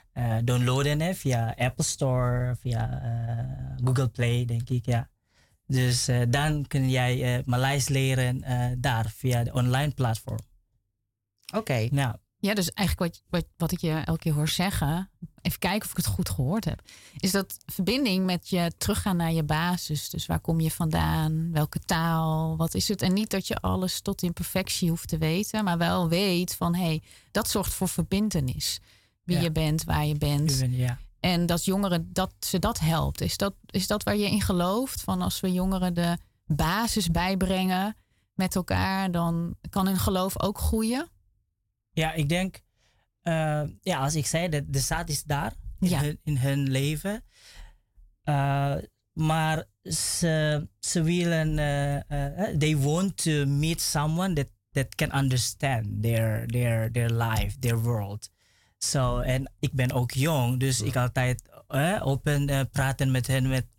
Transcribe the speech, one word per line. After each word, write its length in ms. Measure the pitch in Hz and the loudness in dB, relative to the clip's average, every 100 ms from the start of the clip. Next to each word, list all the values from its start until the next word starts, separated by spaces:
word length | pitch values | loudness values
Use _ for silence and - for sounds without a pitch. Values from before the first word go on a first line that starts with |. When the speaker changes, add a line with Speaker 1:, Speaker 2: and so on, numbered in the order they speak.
| _ 127 120 113 | _ -4 0 2
Speaker 1:
eh, 60 | |
downloaden, 560 | 120 123 123 131 143 147 | 2 2 2 2 2 0
hè, 120 | 170 | 0
via 400 | 185 135 123 113 - | -2 0 0 0 0
Apple 260 | 120 - | -2 0
Store, 720 | - - 135 127 123 123 123 123 | -4 0 0 2 2 0 0 -2
via, 400 | 127 117 120 127 | -2 -2 -2 -4
eh, 840 | 120 117 117 117 127 135 131 131 127 | -4 -4 -2 -4 -4 -6 -8 -2 0
Google 240 | 131 127 | 2 0
Play, 360 | - 120 120 120 | 0 0 0 0
denk 240 | 117 120 | -2 -2
ik, 160 | 123 127 | -2 0
ja. 260 | 120 - _ _ _ _ _ - | -2 -2 _ _ _ _ _ -2
Dus, 400 | 131 123 123 - | 0 2 0 0
eh, 140 | 123 120 | 2 2
dan 360 | 139 151 151 135 | 2 2 0 -2
kun 220 | 139 131 | 0 2
jij, 480 | 127 123 127 123 123 | 2 2 0 0 0
eh, 60 | 127 | 0
Maleis 420 | 123 135 143 - | 2 2 0 0
leren, 560 | 135 131 131 123 127 | 2 2 2 0 -2
eh, 220 | 135 123 123 123 | -2 -2 0 0
daar, 340 | 127 117 107 - | 0 0 -2 -2
via 280 | 131 120 | 0 2
de 100 | 117 | 0
online 400 | 127 123 131 151 | 2 2 2 0
platform. 460 | 139 123 113 - 110 - _ _ _ _ _ _ _ _ _ - 208 | 0 0 -2 -6 -8 -10 _ _ _ _ _ _ _ _ _ -6 -6
Speaker 2:
Oké. 320 | 220 123 117 | -2 0 2
Speaker 1:
Ja. 300 | 139 131 - _ - | 0 0 -4 _ -6
Speaker 3:
Ja, 160 | 196 | -2
dus 180 | 202 175 | 0 -2
eigenlijk 400 | - 190 - 170 | -2 -2 0 -2
wat, 100 | - - | -6 -6
wat, 160 | 175 - - | -4 -4 -4
wat 140 | 165 | -4
ik 80 | 180 | -2
je 120 | 165 | -2
elke 280 | 156 - 160 | -2 -2 -2
keer 140 | 165 | 0
hoor 140 | 147 156 | 0 0
zeggen, 600 | - 185 - 147 165 190 - - _ | 0 0 0 0 -2 -4 -12 -20 _
even 180 | 175 - | -6 -2
kijken 240 | 185 208 - | -2 -2 -4
of 40 | |
ik 60 | - | -4
het 80 | - | -2
goed 240 | - 160 | -2 -2
gehoord 360 | - 131 220 160 | 0 0 0 -2
heb, 160 | - - - - - | -6 -14 -20 -18 -4
is 140 | 190 | -2
dat 260 | 196 185 - - | 0 -2 -10 -10
verbinding 600 | - 180 254 254 185 185 | -4 0 0 2 2 2
met 240 | 175 - | 0 0
je 220 | 180 170 - | 0 0 -2
teruggaan 380 | - 214 202 175 | -2 0 0 0
naar 140 | 165 | 2
je 120 | 165 | 2
basis. 640 | 151 156 175 180 - 151 - | 0 0 0 -2 -2 -4 -4
Dus 160 | 170 - | -8 -2
waar 140 | 160 | -2
kom 200 | - 165 | 0 2
je 120 | 160 | 2
vandaan? 800 | - 160 165 156 160 156 160 165 | 0 0 0 2 2 2 0 0
Welke 280 | 156 151 - | 0 0 -4
taal? 800 | - 165 165 160 160 156 160 160 | -4 0 2 2 2 0 0 0
Wat 160 | 165 | -2
is 140 | 185 - | 0 -2
het? 140 | 196 | 0
En 120 | 185 | 2
niet 160 | 196 220 | 2 0
dat 180 | 196 - | -2 -4
je 80 | - | -4
alles 460 | 185 185 185 - | 0 0 0 -2
tot 200 | - 196 | -4 -2
in 120 | 180 | -2
perfectie 560 | 170 170 185 - - 170 | -2 -4 -4 -2 0 0
hoeft 180 | 165 - | 0 -2
te 100 | 160 | -2
weten, 460 | 156 175 214 214 | 0 0 -2 0
maar 140 | 196 170 | 0 2
wel 320 | 170 180 165 | 2 2 2
weet 460 | 170 202 175 180 - | 2 2 2 0 -2
van, 200 | 175 175 | 0 0
hey, 260 | 170 156 - - _ | 0 -2 -6 -20 _
dat 180 | 202 220 | -4 -2
zorgt 240 | 208 - | -2 -2
voor 160 | - 185 | -2 -2
verbintenis. 880 | - 160 196 214 170 127 147 - - - - _ _ | -2 0 2 2 0 0 -2 -4 -6 -12 -20 _ _
Wie 120 | - 175 | 0 2
Speaker 1:
Ja. 60 | |
Speaker 3:
je 80 | 170 | 2
bent, 320 | 156 156 160 | 2 2 0
waar 220 | - 151 151 | 0 0 0
je 100 | 151 | 0
bent. 340 | 147 143 156 | 2 2 2
Speaker 1:
Wie 80 | 131 | 2
ben-, 160 | 127 127 | 0 2
ja. 200 | 123 123 - - | 0 -2 -10 -4
Speaker 3:
En 220 | 180 170 170 | 0 2 2
dat 200 | 170 - | 0 2
jongeren, 440 | 190 196 175 175 | 0 2 0 -2
dat 200 | 185 190 - | -2 -4 -4
ze 200 | - 185 | -2 0
dat 200 | 202 233 | 0 0
helpt. 420 | 160 160 139 - | 2 2 0 -2
Is 160 | 175 - | -4 -2
dat, 160 | 196 - - | -2 -4 -4
is 220 | 196 190 | -2 0
dat 160 | 208 | -2
waar 120 | - 208 | 0 0
je 140 | 202 | 2
in 100 | 208 | 2
gelooft? 600 | - 180 175 220 269 - | 2 2 2 0 -2 -4
Van 200 | - 185 | -2 0
als 180 | 180 - | 0 0
we 120 | 185 | 0
jongeren 420 | 180 185 185 180 | 2 2 2 0
de 240 | 175 170 170 - _ - | 2 0 0 -6 _ -2
basis 640 | 147 160 196 233 220 175 | 0 2 2 0 0 0
bijbrengen 840 | 165 180 190 185 185 185 185 202 - _ _ _ | 0 0 0 0 2 2 0 -2 -6 _ _ _
met 220 | - 185 190 | -2 0 0
elkaar, 560 | 170 190 190 190 190 | 0 0 0 0 0
dan 440 | 175 170 170 170 - - | 0 0 0 -4 -6 -6
kan 180 | 196 190 | 0 0
hun 100 | 190 | 2
geloof 440 | - 185 190 - | 2 0 0 0
ook 160 | 196 - | -2 0
groeien? 520 | 240 226 220 254 330 _ _ _ _ _ _ _ _ | 0 0 0 -2 -4 _ _ _ _ _ _ _ _
Speaker 1:
Ja, 220 | - 160 | -2 -2
ik 160 | 160 143 | 0 0
denk, 320 | 175 190 - _ _ _ _ _ _ | 0 0 -6 _ _ _ _ _ _
eh, 400 | 175 160 156 151 151 - | -2 0 0 0 -4 -6
ja, 180 | 185 151 | -4 0
als 160 | 139 156 | 0 0
ik 100 | - | 0
zei, 240 | 165 180 | 0 0
de, 200 | 147 147 | -2 -2
de 100 | 139 | -2
zaad 300 | - 160 165 | 0 0 0
is 140 | 143 | -4
daar 300 | - 143 208 - - - | -2 0 0 -6 -10 2
in 100 | 180 | 4
Speaker 3:
Ja. 100 | 151 | 4
Speaker 1:
hun, 180 | 147 147 | 2 0
in 140 | - 139 | 0 2
hun 340 | 135 143 135 | 4 4 2
leven. 520 | 131 143 151 190 214 - _ - - - - _ - - _ | 2 2 0 -2 -4 -8 _ -20 -20 -20 -20 _ -20 -20 _
Eh, 520 | - 143 139 139 139 147 - _ _ | 0 2 2 2 0 -2 -6 _ _
maar 500 | 160 156 160 156 156 - _ | -2 0 2 2 -2 -4 _
ze, 840 | - 160 - - 165 156 151 151 170 - | -8 -4 -4 0 2 2 2 0 -4 -10
ze 220 | - 175 | -2 2
willen, 580 | 160 175 170 165 156 151 | 2 2 2 2 2 0
eh, 360 | 147 143 143 143 - 143 139 143 208 | 0 0 0 -2 -4 -4 -4 -2 -2
eh, 80 | 156 | 0
they 200 | 151 151 | 2 2
want 400 | 143 165 196 - | 2 2 0 -2
to 220 | 165 151 139 | 0 2 2
meet 360 | 143 156 160 | 2 0 0
someone 520 | - 151 151 160 190 | -2 0 0 0 0
that, 140 | 151 135 _ _ | -2 -4 _ _
that 240 | 139 127 - | -4 -4 -2
can 200 | 151 139 | -2 0
understand 680 | 135 127 - - 135 120 104 104 | 2 0 -2 -2 -2 0 -2 -2
their, 460 | 113 113 113 110 120 | 0 2 0 -2 -2
their, 440 | 120 120 113 110 | 0 0 0 0
their 200 | 120 117 | 0 0
life, 460 | 117 113 110 101 - | 0 0 0 -2 -2
their 220 | 120 117 | -2 0
world. 480 | 117 113 98 107 - _ _ _ _ - | 0 -2 -4 -8 -12 _ _ _ _ -8
So, 420 | - 143 123 123 | -4 0 0 0
en 320 | 127 131 135 - | 0 -2 -4 -6
ik 140 | - | -4
ben 180 | 131 127 | 0 0
ook 200 | 135 123 | 0 0
jong, 480 | 131 151 151 120 127 | 0 2 2 2 2
dus 220 | 135 123 | 0 0
ik 120 | 107 | -2
Speaker 4:
Ja. 80 | 127 | 0
Speaker 1:
altijd, 400 | 123 131 127 127 - - - | 0 0 0 -2 -6 -20 -4
eh, 340 | 131 165 208 | 0 2 0
open, 460 | 135 135 151 143 143 | 0 0 0 0 2
eh, 100 | 139 131 | 0 0
praten 400 | 143 135 127 135 | 0 -2 0 2
met 160 | 127 123 | 2 2
hen 220 | 131 131 | 2 2
met, 160 | 131 - | 0 -2